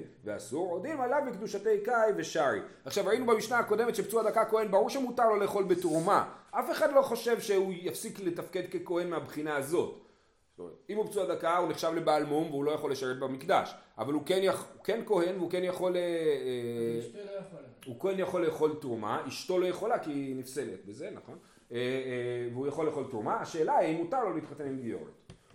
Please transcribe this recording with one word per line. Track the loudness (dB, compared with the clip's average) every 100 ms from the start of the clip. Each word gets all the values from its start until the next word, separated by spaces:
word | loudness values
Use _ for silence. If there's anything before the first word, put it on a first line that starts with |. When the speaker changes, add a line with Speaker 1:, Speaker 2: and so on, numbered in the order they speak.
| -6 -12
Speaker 1:
ואסור, | -8 -8 -6 -4 -4
או | -4
דין | -4 -2
עליו | 0 0 0
בקדושתי | -4 -6 -2 0 2
קאי | 2 4 4 2
ושרי. | -2 2 2 2 -4 -12
עכשיו | -6 -2 2
ראינו | 2 4
במשנה | 2 4 2
הקודמת | 2 2 2
שפצוע | 0 0 2 2
דקה | 4
כהן, | 4 2 4
ברור | 4 4
שמותר | 0 -2 4 4
לו | 4
לאכול | 2 2
בתרומה, | 2 2 2 2 4 4 4 -4 -6
אף | -2 -2
אחד | 2 4
לא | 6
חושב | 4 2 0 0
שהוא | 2 2 2 -2
יפסיק | -4 -6 -8 -6
לתפקד | -4 -4 -4 -6 -4
ככהן | -6 -2 -2 0
מהבחינה | -2 -6 -6 -2 -2
הזאת. | 0 2 0 -2 -18 _ _ _ _
זאת | -14
אומרת, | -14 -14 -6
אם | -2
הוא | -2
פצוע | 0 -2
דקה, | 0 2 2
הוא | 2
נחשב | 0 0 0
לבעל | 2 2
מום | 4 0 0
והוא | 0
לא | 0
יכול | 0 -2
לשרת | -2 -2 -2
במקדש, | -4 -4 2 2 2 -6 -14 -6
אבל | -2
הוא | 0 2
כן | 2
יכ-, | 4 0 -4 -8
הוא |
כן | -2 -2 2
כהן | 2 2 0
והוא | -2
כן | 0
יכול, | 0 0 0 2
אה, |
אה, | 0 2 2 2 0 -2 -2 -2 0 -2
Speaker 2:
אשתו | -4 -10
לא | -10 -10
יכולה. | -10 -14 -18 -16 -12
Speaker 1:
הוא | -4
כן | -2 0
יכול | 0 0 0
לאכול | 2 2 2
תרומה, | -4 -4 -2 -2 -4
אשתו | -8 -2 2
לא | 2
יכולה | 0 0 -2
כי | -2
היא | -4 -4 -6
נפסלת | -8 -6 -6 -8 -12
בזה, | -12 -12
נכון? | -14 -16 -20 -20 -20 -10
אה, | -4
אה, | -2 -2 -4 -4 -4 -4 -4
והוא | -4 -4
יכול | -2 -2
לאכול | -2 -4
תרומה, | -4 -2 -2
השאלה | -2 -2 2 4
היא | 4 2
אם |
מותר | -2 0
לו | 0
להתחתן | -2 -6 -8 -8
עם | -6
גיורת. | -6 -6 -8 -18 -20 -20 _